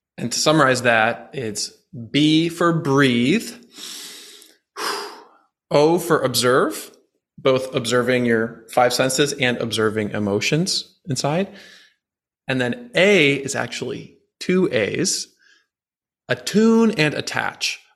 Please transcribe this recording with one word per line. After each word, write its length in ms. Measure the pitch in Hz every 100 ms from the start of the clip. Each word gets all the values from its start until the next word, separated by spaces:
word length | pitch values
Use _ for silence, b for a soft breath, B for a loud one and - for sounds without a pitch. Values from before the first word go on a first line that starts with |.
| _ -
And 140 | 120
to 60 | -
summarize 440 | 156 156 131 120
that, 480 | 120 113 113 117 -
it's 400 | 139 113 101 - _ _ 120 110
B 380 | 135 151 156 170
for 240 | 165 170
breathe, 800 | 165 139 135 135 120 123 214 - - _ B B B B B B B B B _ -
<sighs> 960 | - - - - - _ _ _ -
O 280 | 147 151 170
for 220 | 170 143
observe, 680 | 131 117 123 135 302 - - _ _ _ _ -
both 360 | 135 131 -
observing 500 | 135 113 123 120 123
your 400 | 120 113 117 - -
five 220 | - 123
senses 380 | - 131 143 143
and 220 | - 127 120
observing 520 | 117 107 110 107 104
emotions 840 | 107 101 104 - 156 185 - - _ 180
inside. 440 | 127 143 165 196 B B B B B _ _ _ _ -
And 140 | 131
then 320 | 123 120 -
A 400 | - 196 196 143
is 220 | 139 127 120
actually 600 | 120 - 123 - - _ _ -
two 300 | - 185 170
A's, 540 | 113 95 110 160 - - b b b b _ _ _ _ _ -
attune 640 | 123 - 202 226 226 226
and 220 | 156 151
attach. 640 | - - 117 110 - - - _